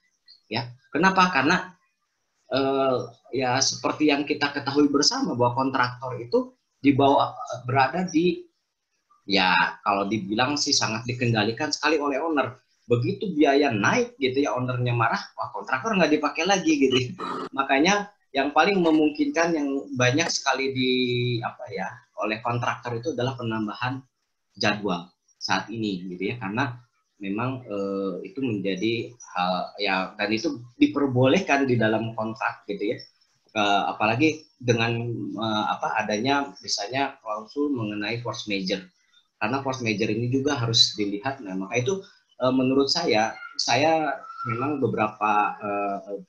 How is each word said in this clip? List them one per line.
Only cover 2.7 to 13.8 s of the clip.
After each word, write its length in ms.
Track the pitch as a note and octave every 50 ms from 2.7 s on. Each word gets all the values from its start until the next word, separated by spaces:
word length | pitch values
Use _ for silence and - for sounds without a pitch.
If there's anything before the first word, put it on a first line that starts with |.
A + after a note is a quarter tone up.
| C#3 C3+ C3+ C3 B2+ A2+ G2+ - - _ _ -
ya 240 | A#2 C3+ B2+ B2 B2 C3+ C3+
seperti 480 | - - - - D3 D3 - D#3 D3
yang 160 | C#3+ C#3+ C#3+ D#3
kita 240 | D3 - C#3+ C#3
ketahui 400 | - C#3 A#2+ C#3 C3+ D3 D3 C#3
bersama 400 | C#3 C#3+ D3 - B3 C4+ A#3+ E3+
bahwa 240 | B2+ A#2+ A#2+ B2 A#2+
kontraktor 640 | C3 C3 C3+ C3+ B2+ B2 B2 - - C3 B2+ B2 G#2+
itu 320 | A#2+ A#2+ A#3 B3+ B3+ - _ _ _ _ _ _ C3
dibawa, 480 | C#3+ C#3 C3+ C#3 C#3 C#3 - C3+ -
eh, 280 | - - - - B2 - -
berada 400 | A#2+ C3 C3+ C3 C3 E3 F#3 F#3
di, 400 | - D3+ D#3+ F3+ F3 E3 - - _ _ _ _ _ _ _ _ _ _ _ _ _ _ _ _
ya 320 | G2 G2 F#2+ F#2 F#2 F2 F2 E2+ - - -
kalau 240 | - G#2+ G2+ G2 G2+
dibilang 560 | G2+ A2+ G#2 F#2 F#2+ G#2+ A#2 B2+ C#3+ D3 C#3
sih 160 | - D3 C3
sangat 320 | - A2 G#2+ A2 A#2 - B2
dikendalikan 640 | A#2+ - B2 A#2 A2+ G#2+ G2+ A2+ A2+ - D3+ D3
sekali 240 | - - D3 D3+ D#3+
oleh 240 | C#3+ C#3+ C#3+ C3+ C3+
owner. 400 | D#3+ E3 D#3 C#3 B2+ A#2 - - _ _ _ _ _
Begitu 480 | - A#2+ A#2 B2+ F3 F#3+ - A3 F#3+
biaya 400 | D3+ D3 D3+ C#3 C#3 C#3+ C#3+ C3
naik 480 | A2 G2